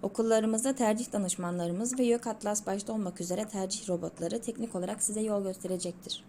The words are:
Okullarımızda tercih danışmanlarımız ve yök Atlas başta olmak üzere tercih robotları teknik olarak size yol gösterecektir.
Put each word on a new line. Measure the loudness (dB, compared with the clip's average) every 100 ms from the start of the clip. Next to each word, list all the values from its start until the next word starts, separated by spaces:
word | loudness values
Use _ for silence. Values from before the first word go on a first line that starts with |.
Okullarımızda | -4 0 4 6 4 2 2
tercih | 4 4 4 0
danışmanlarımız | 0 0 0 -2 0 0 0 -2 2
ve |
yök | 4 4 2
Atlas | -2 -2 -2 0
başta | -4 -2
olmak | -2 -2 -2
üzere | -4 -2
tercih | -2 -2 -2 -4 -2
robotları | -2 -2 -4 -4 -2
teknik | -4 -4 -4
olarak | -2 -4 0
size | 0 0
yol | 0 0
gösterecektir. | 0 -4 -4 -2 -4 -6 -8 -10